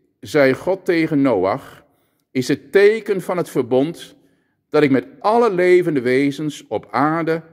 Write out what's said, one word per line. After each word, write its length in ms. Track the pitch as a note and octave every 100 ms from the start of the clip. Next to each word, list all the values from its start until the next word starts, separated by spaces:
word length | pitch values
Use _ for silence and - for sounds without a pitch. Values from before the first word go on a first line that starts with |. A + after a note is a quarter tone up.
| _ _
zei 340 | G#2+ D3 C3+
God 300 | C3 - F#3
tegen 380 | F#3+ E3+ D#3+ D3+
Noach, 600 | C#3 G#2+ F#2 B2+ - - _ _ _ _ _
"is 180 | C3 B2+
het 240 | C#3+ -
teken 480 | G3 G3+ A3 G#3 G3
van 160 | - F3+
het 140 | E3
verbond 680 | D3+ A#2 B2+ D3 E3+ - - _ _ _ _ _
dat 140 | D3+
ik 80 | D3
met 160 | C3 - -
alle 320 | G3+ A#3 A#3+
levende 480 | F3+ F3+ F3+ E3 C#3+
wezens 680 | A#2+ B2+ C#3+ C#3 D3+ C#3+ -
op 220 | G#2 -
aarde 520 | A2+ D3 D#3+ D#3+ E3 D#3+